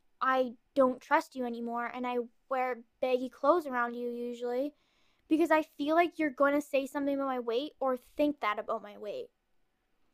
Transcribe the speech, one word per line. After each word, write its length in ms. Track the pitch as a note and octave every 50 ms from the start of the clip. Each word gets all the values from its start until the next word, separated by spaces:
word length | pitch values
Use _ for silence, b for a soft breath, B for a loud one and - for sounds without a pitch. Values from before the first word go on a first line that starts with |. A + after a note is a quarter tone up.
| _ _ _ _
I 340 | B3+ C4 C4 C4 C4 B3 A#3 - _ _ _
don't 260 | C#4 C4 B3+ B3+ -
trust 360 | - - C#4+ D#4+ D#4 - -
you 100 | C4 B3
anymore, 400 | A#3+ A#3 A#3 A#3 A#3 A#3 A#3+ A#3+ A#3 -
and 140 | B3+ B3 B3
I 100 | B3 B3 A#3 A#3+ _ _ _ -
wear 300 | C4+ B3+ B3+ B3+ B3 A#3 A#3 _ _ _
baggy 300 | - B3+ B3+ B3+ C4 B3
clothes 380 | - - - C#4 E4 F4+ D4+ C#4
around 260 | B3+ B3 A#3+ A#3+ A#3+
you 160 | A#3+ A#3+ A#3+
usually 640 | A#3+ A#3+ A#3+ A#3+ A#3+ A#3 B3 A#3+ A#3+ B3 C#4 D4 - _ _ _ _ _ _ _ _ _ _ -
because 220 | D#4+ D4+ E4+ D4
I 100 | D#4 D#4 D#4 - _ -
feel 160 | C#4+ D4 D#4+
like 220 | E4+ F4 D#4 - -
you're 140 | D#4 D4
gonna 300 | B3 - C#4 C#4 C#4+ D4
say 260 | D4 - - C4+ C#4 C4
something 260 | - D4 C#4 C#4+ C#4
about 140 | C4+ C#4 C4+
my 120 | C4 B3+
weight 340 | A#3 A#3+ A3+ B3 D4 D4+ - _
or 200 | C4+ C4 B3+ B3+ - - _ -
think 220 | D4 D4 C#4+ -
that 180 | - G#3 G#3+ A3
about 240 | G#3+ - A3 G#3+
my 160 | G3 G#3 G#3 G3+
weight." 300 | G#3+ G#3 E3 B2+ - - _ _ _ _ _ _ _ _ _ _ _ _ _ _ _ _